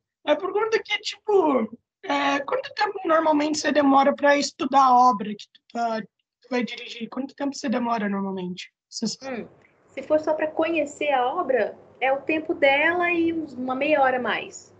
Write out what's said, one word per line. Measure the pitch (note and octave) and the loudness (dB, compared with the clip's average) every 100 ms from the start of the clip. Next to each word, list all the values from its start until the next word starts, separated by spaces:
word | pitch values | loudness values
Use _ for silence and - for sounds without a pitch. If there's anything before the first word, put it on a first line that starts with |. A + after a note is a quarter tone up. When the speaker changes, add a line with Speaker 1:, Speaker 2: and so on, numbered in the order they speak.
| _ _ | _ _
Speaker 1:
É | - D4+ | -2 -2
por | F#4+ | 0
conta | G4+ A4 A4 | -2 0 -2
que, | G#4 G#4 | -2 -8
tipo, | - - - G4 D#4 B3 A3 - _ _ | -8 -10 2 2 4 0 -2 -10 _ _
é, | C#4+ C#4+ C#4 C#4 | -4 -2 0 -2
quanto | - B4+ - | -2 -6 -6
tempo | G#4+ G#4 G4+ | -4 -4 -2
normalmente | E4+ D#4+ D#4+ D4+ D4+ D4+ | 2 2 4 2 0 -2
você | D4+ | 0
demora | D4 C#4 C#4 C4+ | 2 4 6 4
pra | C#4 C#4+ C#4+ | 4 4 4
estudar | C#4+ - D4 C4+ | 0 -4 0 4
a | C4 B3 B3+ | 6 8 6
obra | G3+ G#3 | 4 -4
que | G#3 - | -8 -14
tu | _ _ | _ _
tá, | A#3 A#3 A3 | -6 -4 -4
tu | F#3+ _ _ _ - | -8 _ _ _ -6
vai | B3 | -4
dirigir? | A#3 - A#3 A#3+ A3+ | -4 -8 -14 -12 -10
Quanto | B3+ C4+ | -8 -10
tempo | - C#4+ - | -6 -6 -4
você | C4 | -4
demora | B3 A#3+ A3+ G3+ | -2 0 -2 -2
normalmente? | G3 G3 F#3+ F3+ F3+ - _ _ | -2 -4 -6 -8 -10 -14 _ _
Você | - A3 | -6 -6
sabe? | - C4 A#3 | -6 -10 -10
Speaker 2:
Hum, | E3+ _ _ _ _ | -12 _ _ _ _
se | C4+ | -14
for | C4+ D#4 | 0 0
só | D#4+ | 2
pra | D#4 D#4 | -2 -2
conhecer | - D#4+ E4 C#4+ - D4 | -2 -2 0 -4 -4 -2
a | C4 B3 | 0 0
obra, | F4 C4+ B3 G3 - - - | -2 -2 0 0 -6 -20 -4
é | C4 | -2
o | C#4 | 0
tempo | - D#4 D#4 | -2 -4 -2
dela | - C#4 C#4 D#4+ F4 F4 | 0 2 4 2 0 0
e | E4+ E4 | 0 0
uns, | E4 D4+ | -2 -8
uma | B3 B3+ | -8 -6
meia | C4 D4+ D4 | -2 0 2
hora | C4 B3+ | 2 2
a | |
mais. | A3+ E3+ D#3 - - | -2 -4 -8 -16 -20